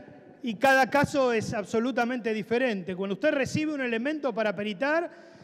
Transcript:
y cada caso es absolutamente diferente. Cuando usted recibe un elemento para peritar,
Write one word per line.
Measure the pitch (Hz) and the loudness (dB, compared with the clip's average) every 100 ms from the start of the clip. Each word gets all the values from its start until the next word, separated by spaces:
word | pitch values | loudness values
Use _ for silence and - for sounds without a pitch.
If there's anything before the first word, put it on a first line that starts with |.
| - - - - | -20 -20 -20 -10
y | 247 202 | -8 2
cada | 269 269 247 | 6 6 6
caso | 277 285 285 254 | 4 2 2 2
es | 226 202 | 2 -2
absolutamente | 226 196 226 247 247 233 254 220 | -4 -2 0 0 0 0 -2 -2
diferente. | 220 - 240 254 196 175 180 | -4 -2 0 0 -2 -4 -6
Cuando | 196 | -4
usted | 196 302 | 0 0
recibe | 285 247 302 311 | 0 0 -2 -2
un | 294 | -2
elemento | 247 226 269 311 277 | -2 -2 -2 -2 -2
para | 214 214 | 0 -2
peritar, | 196 214 180 277 320 339 - - - | -2 -4 -2 0 0 -2 -8 -20 -20